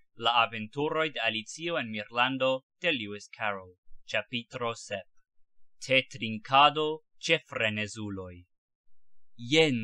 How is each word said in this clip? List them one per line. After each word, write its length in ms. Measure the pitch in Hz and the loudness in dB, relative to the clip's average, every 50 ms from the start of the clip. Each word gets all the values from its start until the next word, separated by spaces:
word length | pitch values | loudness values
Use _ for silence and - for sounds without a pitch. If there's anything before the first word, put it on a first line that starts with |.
| _ _ _ - | _ _ _ -4
La 140 | 117 117 120 120 113 | 0 2 4 4 4
aventuroj 640 | 110 117 110 110 107 - 139 147 156 160 156 160 160 135 | 2 0 -4 -8 -6 -4 -2 -2 0 0 0 -2 -2 -2
de 80 | 123 113 | -2 -2
Alicio 520 | 113 113 113 107 - - - 160 170 170 156 | 0 0 -2 -4 -8 -10 -8 -6 -4 -2 -2
en 60 | 131 113 | -4 -4
Mirlando 580 | 107 107 104 - 113 120 123 131 135 131 131 131 131 131 - _ _ _ - | -6 -6 -8 -2 0 2 2 2 2 2 2 2 2 0 -4 _ _ _ -2
de 80 | 175 160 | 0 0
Lewis 380 | 127 107 101 104 104 - - - | 0 -2 -6 -8 -10 -12 -14 -10
Carroll, 340 | - 117 107 101 95 92 92 90 _ _ - - - - - | -4 -2 -2 -2 -4 -6 -12 -18 _ _ -14 -14 -14 -8 -4
ĉapitro 600 | - 110 - - - 120 117 - - 123 120 117 113 | -2 -2 -2 -2 -4 -8 -6 -8 -6 -4 -4 -4 -4
sep. 300 | - - - 107 98 92 _ _ - _ _ _ - - _ _ - - - - - - | -4 -8 -8 -8 -8 -8 _ _ -20 _ _ _ -20 -20 _ _ -20 -20 -20 -18 -12 -2
Tetrinkado 960 | - 131 131 127 - - - - 113 110 107 110 - 135 135 143 147 143 156 156 156 156 156 - _ _ - | 2 2 2 2 0 -4 -8 -6 -6 -6 -6 -2 4 6 8 8 8 6 2 -2 -2 -4 -6 -8 _ _ -6
ĉe 200 | - - 160 127 - - | 0 0 2 0 0 -2
frenezuloj. 840 | 117 117 113 110 107 107 107 104 - 113 107 104 98 95 92 90 90 87 87 _ _ _ _ _ _ _ _ - - - - - - - - - - - 120 117 143 | -4 -2 0 0 0 -2 -4 -6 -6 -8 -8 -8 -8 -8 -10 -10 -14 -16 -20 _ _ _ _ _ _ _ _ -20 -20 -18 -18 -16 -16 -16 -16 -16 -14 -12 -2 4 6
Jen 260 | 156 160 156 131 117 | 6 6 6 4 2